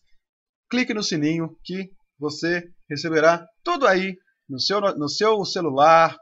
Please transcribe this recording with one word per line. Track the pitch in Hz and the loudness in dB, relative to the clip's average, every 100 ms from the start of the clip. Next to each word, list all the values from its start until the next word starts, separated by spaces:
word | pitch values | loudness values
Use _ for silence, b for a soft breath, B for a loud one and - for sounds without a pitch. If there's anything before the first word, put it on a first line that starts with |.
| _ _ _ _ _ _ - | _ _ _ _ _ _ -6
clique | 247 247 | -2 -2
no | 214 | -4
sininho | 202 165 151 165 160 - | -4 -2 -2 -2 -6 -10
que | - 185 185 _ _ - | -12 -10 -10 _ _ -10
você | 147 - 170 175 175 _ - | -10 -6 -4 -4 -6 _ -12
receberá | 143 165 156 160 170 - _ | -8 -2 2 4 2 -2 _
tudo | 349 349 226 | -4 0 2
aí | 185 190 185 _ _ - | 2 -2 -8 _ _ -14
no | 131 | -6
seu, | - 208 | -4 -2
no | 196 147 143 | -2 -2 -6
seu | - 214 214 | 0 0 0
celular, | 180 190 160 135 156 165 160 - | -2 -4 -2 4 6 6 4 -2